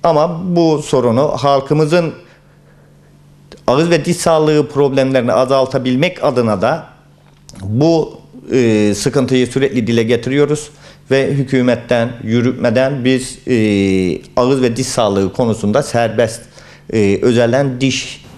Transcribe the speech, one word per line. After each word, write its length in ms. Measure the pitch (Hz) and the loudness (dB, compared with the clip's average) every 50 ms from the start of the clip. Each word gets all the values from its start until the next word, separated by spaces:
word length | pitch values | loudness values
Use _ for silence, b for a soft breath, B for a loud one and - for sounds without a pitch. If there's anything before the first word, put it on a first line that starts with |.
| - | 0
ama 520 | 170 160 147 151 170 170 160 185 185 175 | 2 2 2 0 0 -4 -6 -6 -2 0
bu 260 | 170 170 160 156 143 | 2 2 2 2 0
sorunu 460 | 147 - - 131 117 120 113 123 143 | -2 0 0 2 2 2 2 2 0
halkımızın 840 | 151 - 123 127 143 139 135 135 - 151 151 156 147 165 180 170 156 - - b b b b b b b b b b b b b b - - _ - - - - - - - - - - - - | 0 -2 -2 0 2 2 2 2 0 0 0 2 2 2 0 0 -2 -6 -12 b b b b b b b b b b b b b b -20 -20 _ -20 -20 -20 -20 -20 -20 -20 -20 -20 -20 -8 -2
ağız 220 | - 120 143 165 170 | 0 2 2 2 2
ve 160 | 170 160 139 | 0 0 0
diş 120 | 165 175 | -2 -4
sağlığı 520 | 175 - 175 165 156 156 151 156 151 147 147 | -2 0 0 2 2 2 2 2 2 0 -2
problemlerini 640 | - 139 143 139 131 139 131 131 135 131 117 120 98 | 0 0 0 2 2 0 0 2 2 0 0 2 0
azaltabilmek 920 | 104 131 127 139 135 131 123 - 135 123 127 127 127 156 180 180 - - | 0 2 2 2 0 0 0 -2 -2 -2 0 0 0 0 -2 -2 -2 -2
adına 380 | 143 131 123 120 113 107 95 | 0 0 2 0 0 0 0
da 240 | 98 117 151 165 - - - - _ - - _ _ - _ _ _ - - - | 0 -2 -2 -2 -8 -16 -20 -20 _ -20 -20 _ _ -20 _ _ _ -20 -20 -14
bu, 580 | 95 101 107 120 147 165 165 160 151 - - - - - - - - - | -10 -4 0 2 2 2 2 2 0 -4 -8 -20 -20 -20 -20 -20 -10 -2
e, 420 | - 131 123 113 110 107 104 104 101 | 0 2 2 2 2 2 2 0 0
sıkıntıyı 520 | - - 143 - 143 127 - 131 127 123 | 0 -4 -2 0 0 0 2 2 0 0
sürekli 400 | 123 - 135 135 131 - 123 113 | 0 0 -2 -2 0 0 -2 -2
dile 160 | 101 117 117 113 | 0 0 0 2
getiriyoruz 680 | 110 123 113 120 127 131 143 147 139 151 147 - - B B B B B B B - | 2 0 -2 0 -2 0 0 0 0 0 -4 -6 -14 B B B B B B B -2
ve 200 | 131 135 139 - | 0 0 0 0
hükümetten, 800 | - 139 135 123 - 127 123 123 123 120 120 - 127 120 117 120 120 - - | -2 -2 -2 0 0 0 2 2 0 -2 -2 -2 -2 0 0 -2 -6 -10 -6
yürütmeden 840 | 107 117 120 117 127 123 117 - 123 110 127 131 135 143 135 120 | -2 0 0 0 0 -2 0 -2 0 2 2 0 0 -2 -2 0
biz, 320 | 127 131 127 127 - - - - | 0 0 0 -2 -8 -14 -14 -4
e, 760 | - 127 117 110 107 104 98 98 98 95 95 92 90 78 - - - - | -2 0 0 2 2 2 2 2 2 2 0 0 -2 -2 -6 -8 -6 -2
ağız 240 | - 123 127 139 135 | -2 0 2 2 2
ve 140 | 127 120 117 | 0 0 0
diş 120 | 123 131 | -2 -6
sağlığı 460 | - - - 117 104 101 98 98 92 - | -4 -2 0 0 0 2 0 -2 -2 -2
konusunda 500 | - 127 117 110 110 - 101 107 135 - | -2 -2 -2 -2 -2 -2 0 0 0 -2
serbest, 580 | - - 120 117 113 104 113 120 110 - - - - B B B B B B B - - | 0 -2 -2 -2 -2 0 0 -2 -2 -2 -10 -16 -20 B B B B B B B -4 -2
e, 260 | 113 104 98 98 - | 0 2 2 2 2
özelden 600 | - 120 120 120 120 117 120 135 143 139 127 123 | 2 2 2 2 2 2 2 0 0 -2 -2 -2
diş 440 | 135 131 131 - - - - - - - - | -2 -2 -2 -4 -8 -10 -16 -18 -20 -20 -20